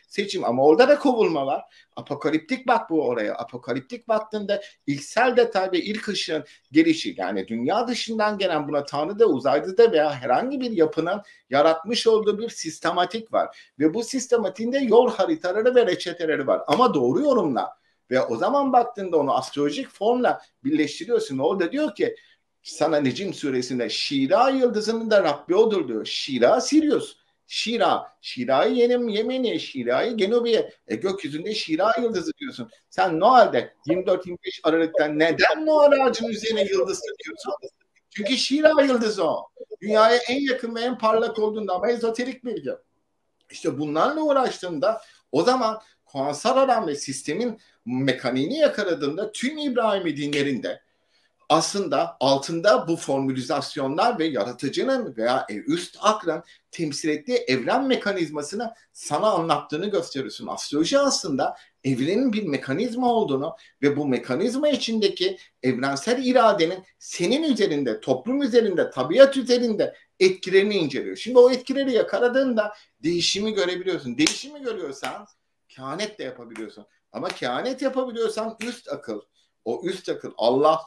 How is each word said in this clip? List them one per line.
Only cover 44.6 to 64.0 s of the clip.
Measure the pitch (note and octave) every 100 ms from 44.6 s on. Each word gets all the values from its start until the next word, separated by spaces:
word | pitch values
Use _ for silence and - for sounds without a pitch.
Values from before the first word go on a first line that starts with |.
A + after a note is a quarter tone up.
| F3+ D#3 F#3+ A3 - _ _
o | C#3
zaman | F3 B3+ A3 A3 - _ _
kuansal | C#3 C#3+ C#3 A3+ B3+
alan | C4+ A#3 F3
ve | C#3+
sistemin | - C3+ - E3 A#3+ A3 _ _ -
mekaniğini | B2+ C3+ B2+ B2+ B2+ D3 D4
yakaladığında | D4 - G3+ D#3 C#3+ D#3+ G#3
tüm | - B3 D#4
İbrahimi | D4 A#3+ A3 G3 F3 C#3+
dinlerinde | D3 C#3+ C#3+ B2 F2+ - _ _ _ _ _ _ _
aslında | D3+ D#3+ G3+ F3 C#3 E3 -
altında | C3 C3+ - E3 G3 A#3 D#3+
bu | E3
formülizasyonlar | - C3+ C3+ C3 B2+ D3 - D3+ C3+ D#3 A3+ G#3+
ve | D#3+
yaratıcının | B2+ G#2 B2 C#3 C3+ A#3+ C4+ G#3 A2+
veya, | A2+ C3 -
e, | G#2
üst | A#2+ E3 F3 -
aklın | G3+ G#3+ F3 D#3+ - _ _
temsil | - D#3+ C3+ D#3+
ettiği | D3 - B3
evren | A#3+ B2+ C3 A#3+
mekanizmasını | C4+ G#3+ G3+ F#3+ D#3+ D3+ C#3+ G3+ A#3 - _
sana | - - D3 G#3+
anlattığını | F#3+ E3 D3 - D3+ G#3
gösteriyorsun. | F#3+ - C#3 G#2+ - -
Astroloji | G2 - C#3+ E3+ C#4
aslında | C#4 C4+ F#3 C3 D3 - - _
evrenin | C3+ B2 C#3+ G3+ C4+
bir | G#3+
mekanizma | F#3+ C3+ - D3 A#3+ A#3 B3
olduğunu | A3+ D3 C3 D#3 - - _
ve | C#3
bu | C#3